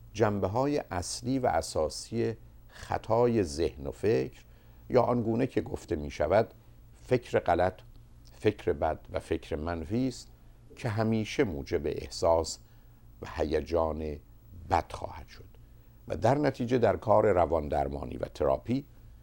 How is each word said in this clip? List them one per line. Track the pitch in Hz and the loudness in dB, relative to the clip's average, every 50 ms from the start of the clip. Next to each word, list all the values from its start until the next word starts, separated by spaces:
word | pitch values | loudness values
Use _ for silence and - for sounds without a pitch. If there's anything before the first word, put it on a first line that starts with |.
| - - - | -20 -14 -2
جنبه‌های | 104 113 107 104 101 95 92 104 123 135 147 147 - - - | 0 0 2 2 0 -2 0 0 0 0 0 0 -2 -4 -4
اصلی | 92 90 87 - - - - 120 135 131 | -6 -6 -4 -4 -8 -8 -4 -4 -2 0
و | 123 - | 0 2
اساسی | - 82 - - - 87 78 76 - - - - 113 117 113 113 110 - - - - - - - | 2 0 -2 -2 -2 0 0 0 -2 -6 -10 -6 -4 -2 -2 -2 -2 -6 -12 -20 -20 -20 -20 -20
خطای | - - - - 90 85 - - 110 117 123 120 117 110 92 | -18 -18 -6 -4 -4 -4 0 0 2 4 4 4 4 4 2
ذهن | 76 71 78 85 76 - 71 69 69 | 2 0 0 0 -2 -2 -4 -8 -10
و | |
فکر | - - - 104 117 127 131 135 - - - - - - - - - - - - | -8 -2 0 2 2 2 0 -4 -8 -14 -20 -20 -20 -20 -20 -20 -20 -20 -8 2
یا | - 123 | 4 4
آنگونه | 117 - 123 120 110 113 113 117 135 - | 4 4 2 0 0 0 0 0 0 0
که | - 107 | -2 -4
گفته | 95 95 92 - - - 87 | -4 -4 -8 -10 -6 -6 -6
می‌شود | 76 73 71 - - - 78 92 107 113 - - - - - - - - - - - - | -4 -4 -8 -2 -2 0 4 4 4 2 2 -4 -14 -20 -20 -20 -20 -20 -20 -20 -20 -2
فکر | - 127 120 - - - 107 | 0 0 0 0 0 -2 0
غلط، | - - 87 85 90 92 - - - - - - - - - - - - - | 2 2 4 4 4 2 0 -4 -12 -20 -20 -20 -20 -20 -20 -20 -20 -20 -18
فکر | - - 107 104 - - 90 80 | -2 0 0 0 2 0 -2 0
بد | 71 85 80 78 - - - | 0 0 -2 -2 -4 -8 -8
و | - 76 | -8 -8
فکر | - - 82 78 - - 82 | -4 -4 -4 -4 -4 -6 -6
منفی | 76 78 82 87 82 80 80 107 120 131 131 | -6 -4 -4 -4 -6 -4 -4 -2 -2 -2 -2
است | 123 - - - - - - - - - - - - | -4 -6 -14 -18 -20 -20 -20 -20 -20 -20 -20 -20 -16
که | - - 123 | -8 -6 -4
همیشه | 101 110 110 110 113 110 107 - - - 139 | -2 0 0 2 2 0 0 -2 0 0 0
موجب | 101 78 69 67 - 85 78 73 | 0 0 -6 -6 -4 -4 -2 -2
احساس | 76 - - - - - - 92 85 82 82 80 - - - - - - - - - - - - - - - | -2 -4 -4 -6 -10 -6 -2 2 4 4 4 2 0 -6 -10 -14 -20 -20 -20 -20 -20 -20 -20 -20 -20 -18 -16
و | - - - | -14 -10 -4
هیجان | 76 80 76 78 78 73 76 82 85 82 78 76 78 80 76 73 73 - - - - - - - - - - | -4 -2 0 0 -2 -2 0 0 0 0 0 -2 -4 -6 -6 -8 -10 -12 -18 -20 -20 -20 -20 -20 -18 -4 0
بد | 90 82 - - | 0 0 0 -2
خواهد | - - - - - - - - | -8 -12 -12 -12 -12 -14 -16 -18
شد | - - - - - - - - - - - - - - - - | -18 -20 -20 -20 -20 -20 -20 -20 -20 -20 -20 -20 -20 -20 -10 -8
و | - - | -6 0
در | 92 113 139 147 | 2 4 4 4
نتیجه | 151 135 - - 123 113 127 127 | 2 0 0 0 0 2 2 4
در | 120 101 90 | 4 4 4
کار | 82 - 107 104 107 110 107 | 2 2 4 6 6 6 6
روان | 92 87 85 73 82 80 73 73 | 6 4 4 4 2 0 0 0
درمانی | 76 73 69 69 69 71 - 64 65 62 | 0 0 0 -2 -4 -6 -8 -8 -6 -6
و | - | -8
تراپی | - - - 76 69 67 - - 101 123 139 - - - - - - - - | -8 -2 0 0 2 2 0 0 -4 -4 -4 -4 -8 -16 -20 -20 -20 -20 -20